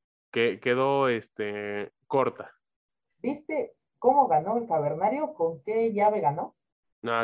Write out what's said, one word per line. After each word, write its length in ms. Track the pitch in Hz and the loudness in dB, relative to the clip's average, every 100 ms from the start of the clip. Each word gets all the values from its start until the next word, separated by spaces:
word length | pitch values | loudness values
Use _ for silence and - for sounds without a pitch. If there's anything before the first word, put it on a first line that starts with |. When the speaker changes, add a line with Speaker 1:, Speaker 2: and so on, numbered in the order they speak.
| _ _ _ | _ _ _
Speaker 1:
que, 280 | 117 117 95 | 0 0 0
quedó, 480 | 127 123 135 139 131 | 0 2 2 2 2
este, 840 | 117 - - 104 104 104 104 101 _ - | 0 -4 -8 -6 -6 -6 -6 -8 _ -2
corta. 440 | 135 123 - - _ _ _ _ _ _ _ | 0 0 -4 -12 _ _ _ _ _ _ _
Speaker 2:
¿Viste 520 | 240 294 - 311 - _ _ _ | -6 -6 -6 -6 -6 _ _ _
cómo 300 | 240 277 208 | 2 4 4
ganó 300 | 156 175 233 | 2 2 -2
el 100 | 226 | -2
Cavernario? 680 | 160 147 151 202 277 302 | -2 -2 -2 -2 -2 -4
¿Con 280 | - 165 165 | -2 -4 -4
qué 280 | - 226 226 | -4 -2 0
llave 280 | 202 208 214 | 2 2 2
ganó? 340 | 143 147 269 _ _ _ _ _ | 0 -2 -6 _ _ _ _ _
Speaker 1:
No, 100 | 117 117 | -2 -2